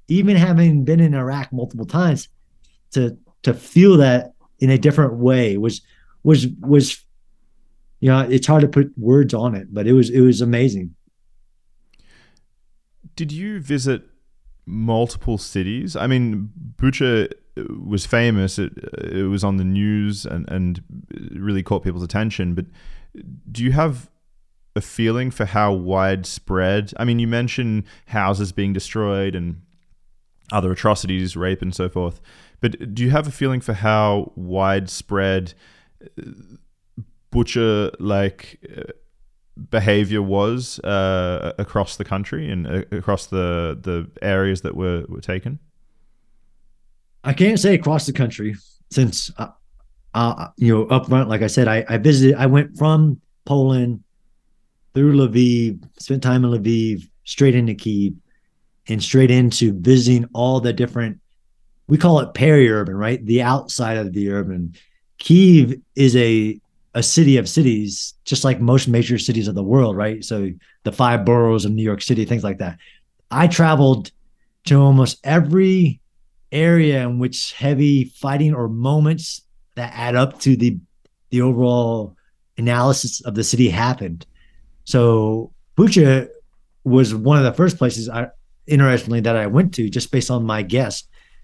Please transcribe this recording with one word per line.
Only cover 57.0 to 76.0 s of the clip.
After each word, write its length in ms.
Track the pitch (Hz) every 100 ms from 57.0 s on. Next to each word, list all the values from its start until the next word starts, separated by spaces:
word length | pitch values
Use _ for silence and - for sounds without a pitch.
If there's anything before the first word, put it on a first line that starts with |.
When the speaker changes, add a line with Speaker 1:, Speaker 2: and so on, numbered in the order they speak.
| - _ -
Speaker 1:
straight 280 | - 139
into 220 | 123 113 101
Kyiv, 400 | 110 104 98 - _ _ _ _ _ _ -
and 160 | 110
straight 260 | - 135 131
into 500 | 127 123 - 113 95
visiting 480 | 101 127 120 123 120
all 260 | 117 127 131
the 140 | 120
different, 460 | 110 120 120 113 98 _ _ _ _ _ _ -
we 100 | 151
call 240 | 175 156
it 120 | 127
peri-urban, 640 | - 147 147 120 107 95 95
right? 280 | 107 123
The 200 | 110 120
outside 540 | 123 135 - - 113 110
of 160 | 101
the 180 | 95 101
urban. 420 | 101 95 92 85 - _ _ _ _
Kyiv 600 | - 175 190 165 120 131 _ 135
is 200 | 135 123
a, 440 | 117 113 107 104 _ _ _ 117
a 80 |
city 340 | - 165 147 127
of 100 | -
cities, 680 | 156 131 110 104 101 - - -
just 180 | 131
like 160 | 135 123
most 280 | 120 131 127
major 320 | 117 113 117
cities 280 | - 113 104
of 60 |
the 100 | 98
world, 320 | 98 131 117 95
right? 300 | 107 110 -
So 240 | 107 98 87 _ _
the 80 | 107
five 320 | - 123 120
boroughs 420 | 101 120 117 110 101
of 60 |
New 120 | 110
York 180 | 110 98
City, 240 | - 117 107
things 180 | 117
like 140 | 101 98
that. 220 | 90 85 - _ _ _ _
I 160 | 135 170
traveled 640 | 170 165 151 135 120 - _ _ _ _ _ -
to 140 | 139
almost 400 | 139 135 127 -
every 760 | 135 165 143 185 190 190 165 117